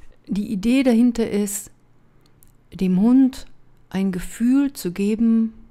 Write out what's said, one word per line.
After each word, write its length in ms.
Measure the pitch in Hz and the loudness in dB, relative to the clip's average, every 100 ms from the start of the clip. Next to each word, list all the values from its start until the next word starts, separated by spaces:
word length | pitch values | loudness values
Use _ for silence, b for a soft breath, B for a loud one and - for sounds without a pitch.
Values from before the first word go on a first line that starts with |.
| B - - | B -20 -8
Die 260 | 202 208 | -6 -4
Idee 300 | 202 226 262 | -4 0 2
dahinter 480 | 254 233 247 233 220 | 2 4 2 0 -2
ist, 400 | 202 202 - - _ _ _ _ _ _ _ - _ _ | -2 -4 -8 -14 _ _ _ _ _ _ _ -20 _ _
dem 260 | 170 185 185 | -4 0 2
Hund 460 | 226 254 262 - - - - - - | 4 4 4 0 -18 -20 -20 -20 -10
ein 240 | 185 196 | -4 -4
Gefühl 600 | 180 - - 240 269 277 | -4 -8 -2 0 2 0
zu 200 | - 180 | -4 -8
geben 600 | 175 202 220 226 226 226 - - | -2 -2 2 2 2 0 -6 -20